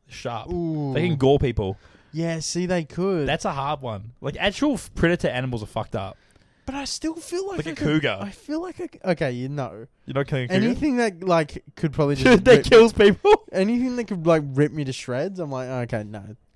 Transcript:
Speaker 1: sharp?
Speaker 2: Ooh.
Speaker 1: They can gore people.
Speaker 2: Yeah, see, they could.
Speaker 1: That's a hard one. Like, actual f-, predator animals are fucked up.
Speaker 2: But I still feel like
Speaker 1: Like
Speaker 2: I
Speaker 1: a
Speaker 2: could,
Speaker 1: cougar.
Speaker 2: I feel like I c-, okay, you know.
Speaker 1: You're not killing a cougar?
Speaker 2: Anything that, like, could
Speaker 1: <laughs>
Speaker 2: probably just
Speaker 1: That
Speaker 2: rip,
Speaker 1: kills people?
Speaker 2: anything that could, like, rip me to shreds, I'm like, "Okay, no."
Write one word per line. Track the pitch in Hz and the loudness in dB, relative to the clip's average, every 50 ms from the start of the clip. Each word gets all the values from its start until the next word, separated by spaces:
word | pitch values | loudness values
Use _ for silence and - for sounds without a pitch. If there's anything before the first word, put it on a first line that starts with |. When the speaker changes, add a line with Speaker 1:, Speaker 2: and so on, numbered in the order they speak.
| _ - | _ -20
Speaker 1:
sharp? | - - - 127 120 110 110 - | -16 -10 -8 -8 -8 -8 -8 -6
Speaker 2:
Ooh. | 180 175 170 160 156 151 147 139 131 | -6 -4 -4 -4 -4 -4 -4 -4 -2
Speaker 1:
They | 147 165 180 | -2 0 0
can | 160 | 0
gore | 139 131 131 143 135 | 2 4 4 4 4
people. | - 127 113 - 104 95 98 - _ - _ _ _ _ | 4 0 -2 -2 -4 -4 -4 -8 _ -20 _ _ _ _
Speaker 2:
Yeah, | - 156 165 165 165 160 | -8 -6 -4 -4 -4 -6
see, | 151 - - 175 180 | -6 -6 -4 -4 -2
they | 175 185 175 160 | -2 -2 -2 -4
could. | - - 170 180 196 190 165 143 135 | -4 -6 -4 -2 0 0 0 0 0
Speaker 1:
That's | 147 - - | -2 -2 -2
a | 202 | -4
hard | 151 139 135 143 151 143 | -4 -4 -4 -4 -4 -6
one. | 135 120 110 95 104 113 - - | -6 -8 -8 -8 -10 -14 -14 -10
Like, | - 139 147 - | -10 -8 -6 -2
actual | 175 202 196 - 277 302 262 | -2 -2 -2 0 0 0 0
f-, | 175 - - - | -2 -6 -10 -4
predator | - 160 165 175 170 - 151 | 0 2 2 2 2 0 -2
animals | 113 127 131 131 123 110 | -2 -2 -4 -4 -6 -6
are | 104 | -8
fucked | - - 110 107 - - 107 | -8 -6 -8 -6 -6 -6 -8
up. | 98 95 - _ _ _ _ _ _ _ _ _ - | -8 -8 -12 _ _ _ _ _ _ _ _ _ -12
Speaker 2:
But | - 262 | -10 -8
I | 285 277 | -8 -8
still | 247 - - - 320 320 | -8 -8 -8 -6 -8 -8
feel | 339 - - 349 359 381 | -8 -10 -8 -8 -6 -6
like | 392 381 320 | -6 -6 -8
Speaker 1:
Like | 302 320 | -8 -8
Speaker 2:
I | |
Speaker 1:
a | 311 | -6
Speaker 2:
could, | 277 294 - - 156 | -2 -2 0 0 2
Speaker 1:
cougar. | 139 123 101 95 | 0 0 -2 -4
Speaker 2:
I | 101 101 | -8 -10
feel | 95 - - - 302 320 | -12 -14 -10 -8 -8 -6
like | 349 370 311 - | -6 -8 -10 -10
I | 359 | -10
c-, | - - - - | -12 -12 -8 -4
okay, | 190 170 - 160 135 123 | -4 -2 -2 -2 -4 -4
you | 123 127 135 | -4 -6 -6
know. | 143 143 131 95 85 107 117 - _ _ _ | -6 -6 -8 -8 -10 -14 -18 -20 _ _ _
Speaker 1:
You're | - 120 | -6 -4
not | 135 139 - | -4 -2 -2
killing | 151 131 123 | -2 -4 -2
a | 123 | 0
cougar? | 185 190 214 | 0 0 2
Speaker 2:
Anything | 233 247 - - 302 254 | 0 0 0 0 0 0
that, | 247 233 220 180 165 185 | 0 0 -2 -2 -4 0
like, | 185 175 165 156 147 - - - - - | 2 2 2 2 0 -6 -14 -16 -18 -10
could | - - 156 131 | -4 -4 -4 0
Speaker 1:
<laughs> | |
Speaker 2:
probably | - 151 143 143 | 0 0 0 2
just | 131 131 262 247 185 190 | 4 6 8 8 8 10
Speaker 1:
That | 175 160 143 | 8 8 8
Speaker 2:
rip, | 123 | 8
Speaker 1:
kills | - 254 226 226 226 - | 8 8 8 8 8 6
people? | - 208 208 196 - - 403 415 415 - - | 6 6 6 4 4 4 4 4 4 4 0
Speaker 2:
anything | - 180 190 214 240 240 247 254 247 247 | -2 -2 0 0 0 0 0 -2 -2 -4
that | 226 | -6
could, | - 214 175 156 | -6 -6 -2 2
like, | 170 165 160 147 | 2 2 2 0
rip | 143 131 135 147 151 | -2 0 0 0 0
me | 147 156 143 | 0 -4 -6
to | 131 127 | -6 -6
shreds, | - - - 120 127 156 196 196 185 | -8 -8 -6 -4 -4 -4 -4 -6 -8
I'm | 165 143 | -8 -8
like, | 135 127 127 123 | -8 -8 -8 -6
"Okay, | 131 127 120 113 123 110 107 | -6 -6 -6 -4 -4 -6 -6
no." | 104 107 104 95 101 107 - _ _ _ | -8 -12 -14 -14 -16 -18 -20 _ _ _